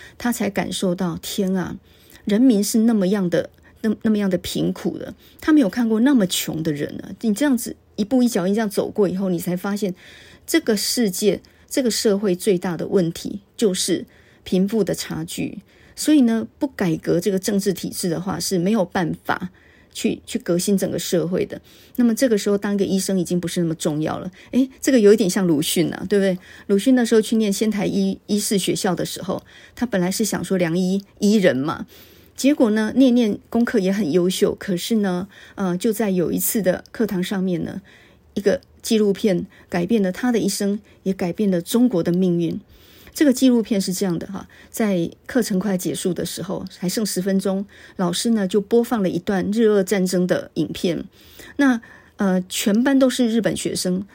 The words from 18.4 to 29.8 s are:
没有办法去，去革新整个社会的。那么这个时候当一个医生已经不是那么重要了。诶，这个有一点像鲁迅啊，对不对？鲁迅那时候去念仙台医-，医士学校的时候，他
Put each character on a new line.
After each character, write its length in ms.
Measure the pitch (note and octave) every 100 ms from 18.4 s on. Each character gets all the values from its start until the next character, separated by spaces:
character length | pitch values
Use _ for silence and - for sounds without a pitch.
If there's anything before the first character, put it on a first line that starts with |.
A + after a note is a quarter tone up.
| - F#3
没 140 | F3+
有 120 | A3+
办 320 | F3+ G3+ D#3+ E3
法 280 | - - F#3 - _ _ _
去， 280 | - A3+ - -
去 120 | A3+
革 200 | - F3
新 200 | G3+ G3
整 120 | F#3+
个 100 | F3
社 260 | - F3 D#3+
会 200 | F3+ -
的。 160 | - - - - -
那 80 |
么 100 | A#3+
这 140 | A3 C4+
个 100 | G#3
时 120 | G#3
候 80 | G3+
当 160 | G3+
一 40 | G3+
个 60 |
医 160 | F#3 F#3+
生 180 | F#3+ F#3+
已 60 |
经 160 | E3 F3
不 80 | E3+
是 140 | F#3
那 40 | E3
么 80 | D#3+
重 260 | E3+ D3
要 180 | D#3 -
了。 100 | F#3 - -
诶， 180 | A#3+ C4 -
这 100 | -
个 80 | C4
有 140 | G3+
一 20 | G#3+
点 140 | F#3
像 180 | G#3 F3+
鲁 140 | D3
迅 280 | D#3+ F#3+ D3+
啊， 120 | - F#3+
对 100 | G3+
不 60 | G3
对？ 120 | F3+ - - -
鲁 100 | G3+
迅 180 | C4 B3+
那 100 | A3+
时 100 | A3+
候 60 |
去 160 | G#3+ A3+
念 140 | G#3+
仙 200 | G3 A3
台 140 | G3+ -
医-， 340 | G3 G3 F#3+ -
医 100 | G#3
士 200 | G3+ G3
学 180 | F#3 E3
校 180 | G3+
的 120 | E3+ D#3
时 180 | -
候， 180 | F3 - - - -
他 120 | -